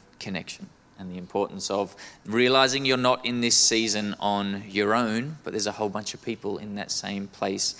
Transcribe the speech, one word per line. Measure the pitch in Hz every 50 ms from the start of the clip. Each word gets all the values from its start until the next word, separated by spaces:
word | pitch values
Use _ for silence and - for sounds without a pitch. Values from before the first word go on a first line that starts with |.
| - - - -
connection | - 110 95 85 - - - - - - - _ _ _ - -
and | 98 92
the | 90
importance | 90 90 87 - 101 101 - - 98 - -
of | 98 101 101 92 - - - - - - -
realizing | - 104 117 123 127 131 135 135 131 131 139 139
you're | 135 131 127
not | 127 127 127 123 -
in | 120 123 120
this | 120 117 113
season | - - - 117 113 113 110 104 107 104 104 98 -
on | - 101 101 101 101 101 98 98 101 98
your | 95 101 104 104 110
own, | 120 123 110 107 113 127 151 160 147 -
but | - -
there's | 107 101
a | 104
whole | 101 - 110 104
bunch | 95 107 107 -
of | - -
people | - 120 113 - - 101 101 -
in | 104 107 101
that | 101 - -
same | - - - 98 101 98 98 98
place | - - 101 98 95 98 - - - -